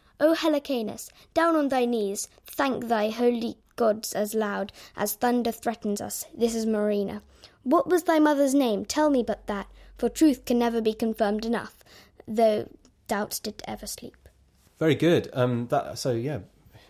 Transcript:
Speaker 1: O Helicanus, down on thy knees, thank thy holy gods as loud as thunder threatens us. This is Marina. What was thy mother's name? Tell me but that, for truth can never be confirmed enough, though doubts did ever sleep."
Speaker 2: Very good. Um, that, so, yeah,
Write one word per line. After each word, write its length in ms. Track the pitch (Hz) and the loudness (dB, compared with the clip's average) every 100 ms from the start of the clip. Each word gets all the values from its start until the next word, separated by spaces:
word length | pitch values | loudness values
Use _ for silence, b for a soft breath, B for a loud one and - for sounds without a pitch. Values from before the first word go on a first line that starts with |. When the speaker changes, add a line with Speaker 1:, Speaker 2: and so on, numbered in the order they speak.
| b b | b b
Speaker 1:
O 140 | 302 320 | 2 4
Helicanus, 760 | 320 294 285 254 214 220 - B B | 2 0 0 -4 -4 -8 -14 B B
down 220 | - 330 320 | 0 2 2
on 100 | 285 | 2
thy 160 | 254 240 | 0 0
knees, 440 | 233 202 202 - b - | 0 -2 -4 -10 b -16
thank 420 | - 277 247 233 | -4 -2 -2 -2
thy 220 | 226 214 | 0 0
holy 480 | 220 240 240 233 - _ - | 2 2 2 -4 -8 _ -2
gods 380 | 233 214 - | 0 0 -4
as 200 | - 208 220 | -4 -4 -2
loud 360 | 208 196 196 B B - | -2 -4 -8 B B -6
as 200 | 208 - | -4 -2
thunder 360 | 247 247 233 | 0 2 0
threatens 480 | 226 233 220 214 208 | -4 -6 -4 -4 -4
us. 260 | 208 - - - | -6 -10 -12 -2
This 160 | 233 226 | -2 0
is 100 | 220 | -2
Marina. 560 | 214 208 208 196 208 - B B B | 0 0 0 -2 -8 -14 B B B
What 240 | 254 339 - | 2 2 4
was 140 | 349 | 0
thy 160 | 330 320 | 2 4
mother's 340 | 302 285 277 | 4 4 4
name? 320 | 277 254 196 208 | 4 2 0 -4
Tell 240 | 294 302 | 0 2
me 140 | 269 | 2
but 240 | 214 - - | 0 -6 -6
that, 200 | 202 - b b b | -8 -8 b b b
for 100 | 233 | -4
truth 360 | - 320 247 - | 2 2 2 0
can 140 | 240 | 0
never 220 | 233 233 | 0 0
be 120 | 220 | -2
confirmed 520 | 220 226 220 208 208 226 | -2 -2 0 0 0 -2
enough, 380 | 226 - - - B B B - | -4 -4 -14 -20 B B B -8
though 420 | 214 226 214 - - _ _ - | 2 4 2 -4 -14 _ _ -6
doubts 320 | 202 208 - | -4 -4 -6
did 240 | 214 - - | -10 -14 -12
ever 200 | 214 208 | -12 -10
sleep." 280 | - - - - _ _ _ _ - | -14 -14 -20 -20 _ _ _ _ -2
Speaker 2:
Very 180 | 160 139 | 2 4
good. 340 | 160 151 - | 4 4 0
Um, 340 | 131 127 120 120 | -2 0 0 0
that, 280 | 147 - - | -2 -2 -6
so, 140 | 139 | -4
yeah, 280 | 117 131 131 - _ _ b b | -2 -2 -6 -10 _ _ b b